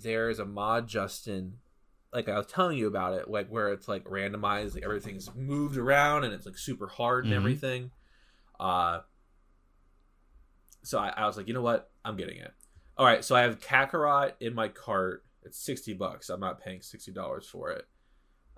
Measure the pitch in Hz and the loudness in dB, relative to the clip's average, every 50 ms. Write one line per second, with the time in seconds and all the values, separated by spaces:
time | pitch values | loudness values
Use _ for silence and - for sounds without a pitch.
0 | 107 113 113 113 113 117 110 110 101 98 101 101 104 107 113 120 117 113 110 107 | -4 -2 0 0 0 0 0 -2 -4 -6 -4 -2 0 2 2 2 0 -2 -2 -2
1 | 98 98 - - - 113 98 95 92 92 - - - _ _ _ _ _ _ _ | -2 -4 -6 -8 -8 -6 -6 -6 -6 -8 -10 -14 -20 _ _ _ _ _ _ _
2 | _ _ - 123 110 107 101 104 104 - - 185 185 180 156 131 110 104 101 98 | _ _ -6 -4 -2 0 -2 -2 -2 0 0 2 2 2 2 0 0 0 0 0
3 | 90 92 95 90 - - 107 104 98 95 110 113 104 101 101 95 - - 104 95 | 0 0 -2 -2 -4 -2 -4 -4 -4 -4 -2 -2 0 0 -2 -4 -4 -6 -6 -6
4 | 95 92 95 98 98 101 101 104 104 101 101 104 107 101 90 - - 101 107 101 | -6 -6 -4 -2 -2 -2 -2 -2 0 0 0 0 -2 -4 -6 -6 -4 -4 -4 -4
5 | - 107 98 95 - - - 123 135 139 143 147 147 143 139 131 117 131 139 143 | -4 -6 -10 -10 -12 -12 -10 -8 -4 -2 0 0 0 0 -2 0 4 6 6 6
6 | 143 147 147 147 135 113 101 - - 101 92 - - - 120 - 101 95 - - | 6 6 4 2 2 0 -4 -6 -10 -12 -12 -8 -6 -6 -6 -6 -8 -8 -4 0
7 | 120 120 127 127 127 110 104 98 98 127 131 147 139 131 127 127 127 127 - - | 2 4 4 4 4 4 4 4 4 2 2 0 -2 -4 -4 -6 -6 -10 -14 -18
8 | _ _ _ _ _ _ _ _ _ _ - - - 95 90 90 87 85 85 80 | _ _ _ _ _ _ _ _ _ _ -10 -4 0 2 2 4 4 2 0 -2
9 | - - _ _ _ _ _ _ _ _ _ _ _ _ _ _ _ _ _ _ | -6 -12 _ _ _ _ _ _ _ _ _ _ _ _ _ _ _ _ _ _
10 | _ _ _ _ _ _ - - - _ _ _ _ _ - - - - 139 107 | _ _ _ _ _ _ -20 -20 -20 _ _ _ _ _ -20 -16 -8 -4 -2 -2
11 | 101 98 - 110 107 107 95 104 95 110 117 131 120 120 117 - - - _ _ | -2 -2 0 0 0 0 0 -2 -4 -4 -4 0 2 2 2 0 -2 -6 _ _
12 | - 110 107 95 87 90 85 85 82 - - _ - _ _ - - - - - | -10 -8 -6 -6 -6 -8 -10 -12 -16 -18 -20 _ -20 _ _ -20 -20 -10 2 6
13 | 135 123 113 - - - 131 123 120 117 110 - - - 135 131 135 - - 160 | 8 8 8 8 6 4 6 6 6 6 2 -2 0 2 4 4 4 4 2 2
14 | 147 147 143 143 139 - - - 123 117 120 113 110 101 - - - - 104 95 | 4 4 4 4 4 2 0 -4 -6 -4 -2 -2 -2 -2 -4 -8 -4 0 0 2
15 | 92 92 87 - - _ _ _ - 92 - - - - 127 - - 110 98 92 | 2 0 -2 -6 -12 _ _ _ -20 -16 -14 -8 -6 -6 -6 -6 -6 -8 -6 -6
16 | 101 90 - - - - 90 92 98 92 - - - 95 92 92 - - - - | -6 -6 -6 -8 -8 -8 -6 -4 -4 -4 -4 -6 -8 -12 -12 -12 -14 -18 -18 -16
17 | - 98 92 98 90 69 67 87 - - - - - - - - - _ _ _ | -16 -12 -10 -8 -6 -6 -6 -8 -10 -12 -12 -8 -6 -6 -6 -6 -10 _ _ _
18 | _ _ _ _ _ _ _ _ _ - - | _ _ _ _ _ _ _ _ _ -20 -14